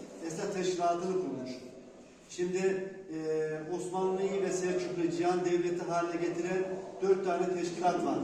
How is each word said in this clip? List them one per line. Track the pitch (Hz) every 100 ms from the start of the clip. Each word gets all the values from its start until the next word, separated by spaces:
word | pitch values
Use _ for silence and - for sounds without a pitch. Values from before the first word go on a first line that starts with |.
| - - 165
esnaf | 165 196
teşkilatını | 190 185 175 170 175 185
kurmuş. | 185 139 127 - - - - - - - - -
Şimdi, | - 180 180 190 190 - - -
e, | 160 156 156 156 156 160 175
Osmanlı'yı | - 185 190 190 196 190
ve | 185
Selçuklu | 175 180 175 - 170 165 170
Cihan | 175 180 175
Devleti | 175 175 175 170
haline | 170 175 170
getiren | 170 165 175 190 - 185 - -
dört | 190 190 190
tane | 170 175
teşkilat | 175 165 - 180 170 -
var. | -